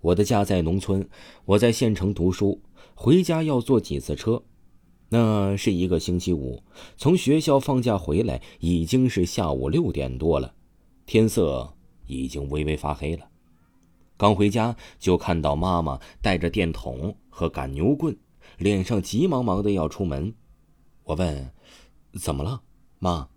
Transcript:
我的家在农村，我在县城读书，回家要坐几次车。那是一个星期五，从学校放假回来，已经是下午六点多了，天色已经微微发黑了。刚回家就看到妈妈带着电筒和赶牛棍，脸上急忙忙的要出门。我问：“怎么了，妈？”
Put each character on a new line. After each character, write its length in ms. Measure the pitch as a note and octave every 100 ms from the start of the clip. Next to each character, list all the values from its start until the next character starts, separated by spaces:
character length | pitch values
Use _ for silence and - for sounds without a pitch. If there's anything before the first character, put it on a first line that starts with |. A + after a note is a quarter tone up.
我 140 | D#2+ F2+
的 80 |
家 220 | G#2 G#2+ G2+
在 160 | F#2+
农 180 | D#2+ F#2+
村， 260 | - G2 F#2+ - - -
我 160 | - G2+
在 140 | A#2+
县 200 | A2+ A#2
城 200 | G2+ F#2
读 180 | G2+ F2
书， 300 | F#2 G2+ - - - - -
回 260 | - E3+
家 220 | F3 D#3+
要 160 | D#3 C3
坐 180 | A#2 B2+
几 220 | - C#2
次 160 | - D2+
车。 260 | - A#2+ - _ - - _ _ _
那 480 | A#2 A2+ G#2+ G2 G2+
是 160 | -
一 160 | F2+ F2+
个 100 | E2+
星 180 | - F2+
期 140 | F2+
五， 320 | E2 C2 A#1+ _ - - -
从 220 | C#3 F3+
学 200 | - D3+
校 220 | D#3 C#3
放 220 | C3 C3
假 160 | B2 G2+
回 260 | D#2 D#2
来， 180 | A#2 B1 - -
已 240 | E2 F2 E2
经 240 | C3 B2+
是 160 | G2 F2
下 260 | - F2
午 160 | C2+ C2
六 240 | D#3 D3+
点 260 | D#2 C2 B1+
多 220 | D#2 D2
了， 160 | B1+ _ _ _ _ _ -
天 220 | A2 A2
色 480 | A2+ E2 C2 A#1+ - - _ -
已 220 | C2+ C2
经 180 | C#2+ C#2
微 160 | D2
微 140 | D2+ D2+
发 160 | D2+
黑 200 | C#2+ D2 D#2+
了。 100 | - _ _ _ _ _ _ _ _ _
刚 180 | G2+
回 160 | G2 G#2
家 240 | A2 A2+ A#2 - -
就 180 | - F2
看 240 | - E2+
到 120 | D2+
妈 280 | D2 F2+ F2
妈 180 | D#2+ C2 - -
带 160 | - F2+
着 120 | E2+
电 220 | D#2+ E2+
筒 420 | D#2 - B1+ E2 - _
和 220 | - E2
赶 200 | - C2+
牛 240 | C#2 F#2
棍， 240 | C#3+ D#3+ - _ _ - -
脸 240 | F#2 G2+
上 200 | F#2 A2
急 260 | F2+ G#2 F#3
忙 160 | C3+
忙 180 | A#2+ F#2+
的 80 | G#2
要 200 | G2 D#2
出 160 | - F#2+
门。 280 | C#2 F2+ A2+ _ _ _ _ _ _
我 100 | -
问 380 | D#2 F2+ C#2+ C2 - _ - - _ _ -
：“怎 160 | -
么 80 | C#2+
了， 200 | D#2 B2+ _ _ _ _
妈？” 280 | F#2+ E2+ C2+